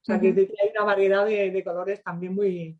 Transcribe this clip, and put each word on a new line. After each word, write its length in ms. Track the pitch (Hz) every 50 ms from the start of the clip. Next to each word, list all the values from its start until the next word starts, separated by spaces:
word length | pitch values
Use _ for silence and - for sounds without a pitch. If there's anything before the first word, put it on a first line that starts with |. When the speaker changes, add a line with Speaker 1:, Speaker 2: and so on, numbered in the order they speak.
Speaker 1:
O 40 | _
sea, 140 | - 220 214
que 80 | 196 190
Speaker 2:
Ujú. 80 | 185
Speaker 1:
decir 180 | 196 190 190 -
que 60 | - 202
hay 60 | 214 -
una 100 | 214 208
variedad 400 | 214 202 196 196 196 196 196 202
de, 240 | 214 214 208 202 190
de 140 | 185 190 185
colores 380 | 185 170 175 180 190 202 202 _
también 320 | 185 170 175 180 185 190
muy 440 | 196 208 196 180 175 170 160 160